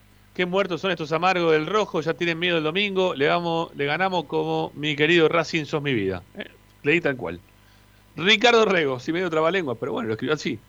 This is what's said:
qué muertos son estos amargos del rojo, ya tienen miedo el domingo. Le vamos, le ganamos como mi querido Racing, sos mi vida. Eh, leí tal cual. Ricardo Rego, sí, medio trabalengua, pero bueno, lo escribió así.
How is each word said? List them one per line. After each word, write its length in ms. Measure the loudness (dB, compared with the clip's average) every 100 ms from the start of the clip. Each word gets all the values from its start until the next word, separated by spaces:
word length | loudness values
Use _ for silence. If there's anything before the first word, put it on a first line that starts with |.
| _ _ _
qué 120 | -4 -2
muertos 340 | 0 -2 -2
son 100 | -4
estos 220 | -4 -2
amargos 400 | 0 2 2 2
del 140 | 2 2
rojo, 340 | -2 0 -2
ya 140 | -4
tienen 240 | -2 -2 -2
miedo 200 | -2 0
el 60 |
domingo. 500 | 0 -2 0 0 0
Le 140 | 2 2
vamos, 460 | 2 0 -2 -4 -4
le 80 | -4
ganamos 380 | 0 0 -2
como 480 | -2 -4 -2 -2 -4
mi 220 | -4 -4 2
querido 320 | 4 6 6
Racing, 360 | 4 0 -4
sos 180 | -2 -4
mi 120 | -2
vida. 280 | 0 -2 -4 -10 -16
Eh, 120 | -16 -16 _ _
leí 180 | 0 2
tal 160 | 0 -4
cual. 240 | -6 -10 _ _ _ _ _ _ _ -4
Ricardo 480 | 2 4 6 6
Rego, 360 | 4 2 0 -2
sí, 120 | -4
medio 180 | -4 -2
trabalengua, 460 | 2 2 0 -2 -4
pero 160 | -4
bueno, 160 | -4 -4
lo 60 |
escribió 200 | -4 -2
así. 240 | -2 -4 -8